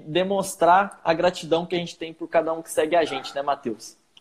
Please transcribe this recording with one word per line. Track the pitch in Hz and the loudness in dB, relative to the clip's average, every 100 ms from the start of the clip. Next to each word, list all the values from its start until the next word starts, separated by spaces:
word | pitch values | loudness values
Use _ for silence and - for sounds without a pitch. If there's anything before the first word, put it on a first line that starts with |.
| 151 | -2
demonstrar | 160 190 196 190 - 170 185 202 - | 0 0 0 -2 2 6 6 4 -4
a | 165 | -2
gratidão | 165 175 175 160 165 175 | 2 0 0 -2 0 0
que | 180 | -4
a | |
gente | 170 - | -6 -10
tem | 165 | -12
por | 165 165 | -12 -2
cada | 170 160 | 0 0
um | 165 | -4
que | 160 | -4
segue | - 156 | -2 2
a | 170 151 | 2 0
gente, | 135 - | -4 -8
né, | 143 | -6
Matheus? | 143 139 - 107 - - _ - | -4 -4 -4 -8 -12 -20 _ -20